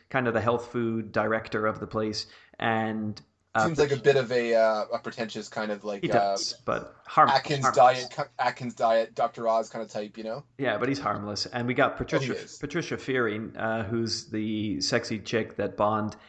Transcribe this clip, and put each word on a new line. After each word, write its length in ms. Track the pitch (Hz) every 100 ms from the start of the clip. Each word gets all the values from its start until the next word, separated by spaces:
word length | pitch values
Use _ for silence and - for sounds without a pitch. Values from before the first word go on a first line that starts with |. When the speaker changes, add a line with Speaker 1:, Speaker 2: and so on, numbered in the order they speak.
| _
Speaker 1:
kind 160 | 135 123
of 60 |
the 60 | 113
health 300 | 110 120 117
food 400 | 123 113 113 107
director 540 | 110 107 110 110 107 107
of 120 | 104
the 60 | 104
place, 400 | 113 110 107 - - - -
and, 600 | 120 110 110 110 107 104 - _ _
uh, 100 | 113
Speaker 2:
Seems 140 | 110 151
like 120 | 147
a 60 | 135
bit 200 | 127 135
of 140 | 117
a, 220 | 123 120
uh, 300 | 113 110 107 101
a 60 | 113
pretentious 500 | - 107 110 110 104
kind 240 | - 107
of, 100 | 104
like, 200 | 104 101
Speaker 1:
He 60 | 101
does, 440 | 104 101 98 -
Speaker 2:
uh, 40 | - -
Speaker 1:
but 280 | - - - -
harm-, 240 | - 143
Speaker 2:
Atkins 340 | 135 - 143
Speaker 1:
harmless. 440 | 131 123 127 127 127
Speaker 2:
diet, 200 | - 147 -
Atkins 360 | 123 - 123
diet, 400 | 113 117 113 113
Doctor 340 | 117 117 - 113
Oz 200 | 113 110
kind 120 | 120
of 80 | 107
type, 260 | 113 107 107
you 60 |
know? 200 | 110 120 - -
Speaker 1:
Yeah, 180 | 131 104
but 120 | 123
he's 100 | 139
harmless. 460 | 107 101 104 101 -
And 200 | 123 120
we 60 |
got 220 | 127 135 -
Patricia, 360 | 127 139 131
Speaker 2:
Oh, 40 | -
he 40 |
is. 160 | - -
Speaker 1:
Patricia 400 | 147 175 151 120
Fearing, 580 | - 131 117 104 110 -
uh, 280 | 113 113
who's 420 | 101 117 113 110 -
the 500 | 107 107 107 107 87
sexy 360 | - 120 113 110
chick 380 | 90 113 110 -
that 200 | 101 -
Bond 400 | 104 107 107 -